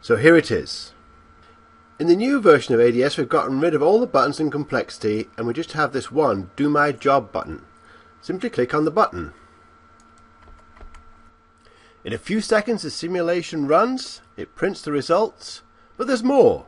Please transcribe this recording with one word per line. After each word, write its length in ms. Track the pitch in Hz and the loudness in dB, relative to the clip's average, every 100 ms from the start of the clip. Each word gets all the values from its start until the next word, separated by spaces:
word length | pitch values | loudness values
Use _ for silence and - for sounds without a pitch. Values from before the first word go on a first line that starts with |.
So 120 | - 113 | 0 4
here 200 | 143 165 | 6 6
it 140 | 147 | 4
is. 440 | 98 62 - - - _ - _ _ _ _ _ _ _ _ | -4 -6 -14 -16 -20 _ -20 _ _ _ _ _ _ _ _
In 80 | 160 | 2
the 80 | 180 | 2
new 260 | 240 285 | 4 2
version 320 | 202 143 - | 6 4 4
of 60 | 117 | 4
A 120 | 120 | 4
D 120 | 120 | 4
S, 160 | 135 - | 0 -2
we've 100 | 135 | 0
gotten 300 | 156 - 135 | 0 0 0
rid 160 | 165 151 | 0 2
of 80 | |
all 160 | 147 214 | 2 2
the 80 | 247 | 2
buttons 320 | 139 131 143 | 0 0 0
and 120 | 151 | -4
complexity, 760 | 143 147 127 - - 110 107 113 - | -4 -4 -4 -4 -6 -4 -4 -6 -8
and 80 | 117 | -6
we 80 | |
just 200 | 120 165 | -6 -8
have 200 | 156 147 | -4 -2
this 180 | 135 - | -4 -4
one 380 | 139 147 98 92 - | 0 0 0 -6 -4
Do 160 | 147 | 0
My 200 | 147 147 | 2 0
Job 400 | 127 139 139 110 | 0 2 0 0
button. 300 | - - 80 - _ - - _ _ | -10 -10 -14 -16 _ -20 -20 _ _
Simply 300 | - 185 240 | -10 -6 -6
click 240 | - 123 | -2 -2
on 100 | 151 | 0
the 60 | 156 | -2
button. 420 | 165 208 87 78 - - _ _ _ _ _ _ _ _ _ - - - - - - - - - _ _ _ _ _ _ _ | 0 0 -2 -12 -14 -20 _ _ _ _ _ _ _ _ _ -20 -20 -20 -20 -20 -20 -20 -20 -20 _ _ _ _ _ _ _
In 100 | - | -12
a 40 | 110 | -12
few 240 | - 214 | -6 -6
seconds, 400 | 208 214 208 220 | 0 -2 0 -6
the 80 | 151 | -6
simulation 760 | - 165 180 170 175 165 165 139 | -10 -6 -4 -2 -2 -4 -6 2
runs, 540 | 160 233 262 - - _ - | 2 2 -4 -10 -18 _ -16
it 200 | - - | -16 -6
prints 260 | 180 196 | -6 -6
the 100 | - | -6
results, 720 | 147 131 170 220 - - - _ _ _ _ | -6 0 0 0 -6 -20 -20 _ _ _ _
but 100 | 254 | -2
there's 160 | 254 | 0
more. 420 | 240 277 180 - | 2 6 6 4